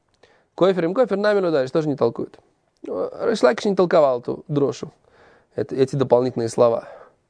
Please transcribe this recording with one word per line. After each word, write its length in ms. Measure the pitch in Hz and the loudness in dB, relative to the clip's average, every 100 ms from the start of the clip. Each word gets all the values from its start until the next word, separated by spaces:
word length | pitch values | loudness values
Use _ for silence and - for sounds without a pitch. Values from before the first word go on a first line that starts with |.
| _ _ _ _ _ | _ _ _ _ _
Койфер, 300 | - 185 180 | 0 2 2
им 100 | 165 | 0
койфер, 220 | 208 233 196 | 0 0 0
нами 240 | 208 208 | 2 2
лой 100 | 175 | 2
дариш. 200 | 151 131 | 0 0
Тоже 180 | 165 151 | -2 -2
не 80 | 135 | 0
толкует. 420 | 117 - - - _ _ _ _ | 0 -2 -10 -12 _ _ _ _
Рейш 600 | - 185 - - - 220 | -10 -6 -6 -4 -2 2
Лакиш 240 | 247 220 214 | 2 2 -2
не 100 | 190 | 0
толковал 440 | 175 175 139 123 | 2 4 4 0
эту 240 | - - - | -6 -10 -4
дрошу, 420 | 147 135 - 156 _ _ _ _ _ _ | -2 -2 -4 -12 _ _ _ _ _ _
эт-, 180 | - - | -8 -4
эти 240 | 127 131 139 | 0 0 0
дополнительные 520 | 127 120 127 120 117 | 2 2 2 -2 -4
слова. 400 | - 120 113 - - - _ | 2 2 2 -6 -20 -20 _